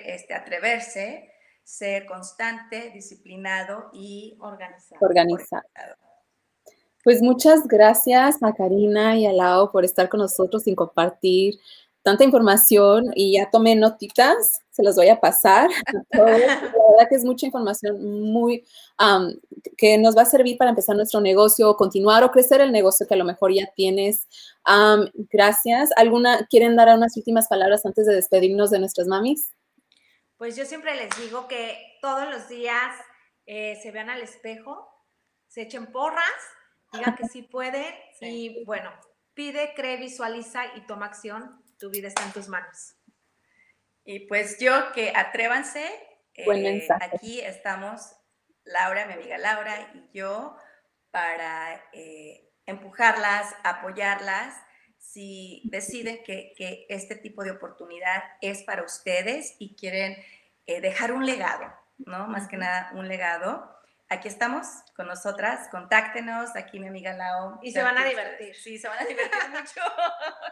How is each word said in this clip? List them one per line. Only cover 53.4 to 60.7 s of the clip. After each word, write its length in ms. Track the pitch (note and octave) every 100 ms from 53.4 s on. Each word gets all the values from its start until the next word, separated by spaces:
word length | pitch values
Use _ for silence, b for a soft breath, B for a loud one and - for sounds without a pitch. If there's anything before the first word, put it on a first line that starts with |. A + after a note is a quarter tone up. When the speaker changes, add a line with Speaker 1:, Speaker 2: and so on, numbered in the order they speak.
| G#3 - F#3
Speaker 1:
apoyarlas. 920 | F3 F#3+ F#3+ G3+ G3 G3 F#3+ B3+ - _ _ _ _
Si 640 | _ G#3 G3 F#3+ F#3 - A3
deciden 580 | C4+ - A#3+ A3+ A3+
que, 300 | - - - -
que 300 | F#3 - -
este 280 | G3 F#3+ G#3+
tipo 260 | G#3+ G3+
de 80 | G3
oportunidad 720 | F#3+ F3 - E3+ E3+ F#3 F#3+ - -
es 220 | G3 G3
para 200 | - F#3+
ustedes 720 | F3 - F#3 F3+ F#3 D#4 - -
y 160 | G3+ _
quieren, 400 | F#3 F#3+ F#3+ F#3+ b b b b
eh, 120 | -